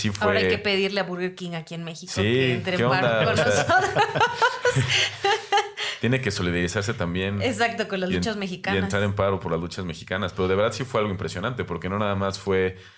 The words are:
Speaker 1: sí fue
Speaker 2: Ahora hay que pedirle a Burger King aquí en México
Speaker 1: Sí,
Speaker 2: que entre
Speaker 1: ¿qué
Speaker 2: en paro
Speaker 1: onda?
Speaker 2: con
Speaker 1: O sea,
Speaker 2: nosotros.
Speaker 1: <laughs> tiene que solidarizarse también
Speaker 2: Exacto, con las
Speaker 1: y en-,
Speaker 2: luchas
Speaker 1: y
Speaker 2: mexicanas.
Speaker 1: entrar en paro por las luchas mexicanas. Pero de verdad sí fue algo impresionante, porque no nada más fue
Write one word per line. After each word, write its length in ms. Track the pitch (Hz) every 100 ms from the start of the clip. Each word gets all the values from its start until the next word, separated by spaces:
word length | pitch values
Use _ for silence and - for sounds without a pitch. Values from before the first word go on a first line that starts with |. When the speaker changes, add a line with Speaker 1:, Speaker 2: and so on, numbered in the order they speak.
Speaker 1:
sí 80 | 107
fue 160 | - 208
Speaker 2:
Ahora 140 | 196
hay 80 | 190
que 100 | 202
pedirle 400 | 202 196 190 202
a 60 |
Burger 320 | 185 180 180 185
King 160 | 180
aquí 220 | 165 156
en 100 | 170
México 280 | 165 160 185
Speaker 1:
Sí, 100 | -
Speaker 2:
que 320 | 104 123 131
entre 220 | 120 - 180
Speaker 1:
¿qué 40 |
Speaker 2:
en 60 | 120
paro 180 | - 123
Speaker 1:
onda? 180 | 113
Speaker 2:
con 80 | 226
Speaker 1:
O 20 | 214
sea, 100 | -
Speaker 2:
nosotros. 440 | - - 370 381
Speaker 1:
<laughs> 1500 | - 440 - 466 - 494 - 494 - - - - - 392 415 - 403 403 - - -
tiene 200 | 226 131
que 100 | 127
solidarizarse 640 | 98 90 87 87 107 98
también 480 | - 85 90 95 101
Speaker 2:
Exacto, 460 | 247 214 233 202 202
con 120 | 190
las 100 | 185
Speaker 1:
y 40 |
en-, 40 | 185
Speaker 2:
luchas 160 | 196 208
Speaker 1:
y 20 |
Speaker 2:
mexicanas. 440 | 196 180 190 196
Speaker 1:
entrar 200 | 196 196
en 120 | 101
paro 260 | 98 98 95
por 100 | 87
las 80 | 82
luchas 240 | 87 -
mexicanas. 480 | 90 80 - 95 92
Pero 160 | - 92
de 60 |
verdad 180 | 95 113
sí 120 | 113
fue 160 | 127 113
algo 100 | 107
impresionante, 520 | 92 82 90 110 127
porque 240 | 85 87 92
no 100 | 101
nada 160 | 104
más 240 | 98 98 95
fue 380 | 98 95 92 95 -